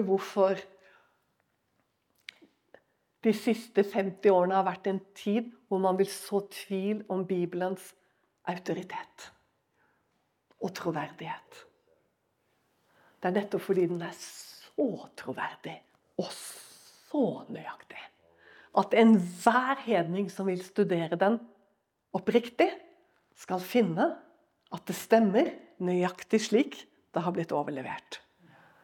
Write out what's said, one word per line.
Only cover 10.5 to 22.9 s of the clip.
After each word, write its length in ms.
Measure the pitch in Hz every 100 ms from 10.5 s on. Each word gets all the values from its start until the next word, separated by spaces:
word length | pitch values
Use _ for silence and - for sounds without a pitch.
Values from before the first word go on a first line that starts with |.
| -
og 100 | 185 185
troverdighet. 880 | 175 160 147 - 165 - - - - _ _ _ _ _ _ _ _ _ _ _ _ _ _ _
Det 80 | 180
er 80 | 196
nettopp 280 | 202 190 -
fordi 220 | 185 175
den 140 | 175 170
er 80 | -
så 920 | - - - - - - 269 185 - -
troverdig 560 | - - - - - - _ _ _ -
og 80 | 180
så 920 | - - - - - - - _ 302 226 - -
nøyaktig, 500 | 117 - - - - - _ _ _ - - - -
at 160 | 196 208
enhver 840 | 226 214 175 - - 233 262 277
hedning 460 | 226 202 165 180 196
som 160 | - 196
vil 140 | 180
studere 540 | 185 - 190 175 165 170
den 200 | 190 226 - _ _ _ _ _ _ 190
oppriktig, 540 | - 233 233 - 359 - -